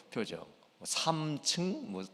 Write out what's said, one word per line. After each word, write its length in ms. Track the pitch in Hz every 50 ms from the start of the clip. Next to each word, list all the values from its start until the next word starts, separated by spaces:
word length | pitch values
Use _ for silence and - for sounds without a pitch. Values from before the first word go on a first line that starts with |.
| - -
표정. 300 | - 120 104 - 85 82 78 - - - - - - -
뭐 60 | -
삼 540 | - - - - 160 165 156 156 151 147 143
층? 480 | - - - 175 175 185 220 311 269 202
뭐 140 | 185 92 95 -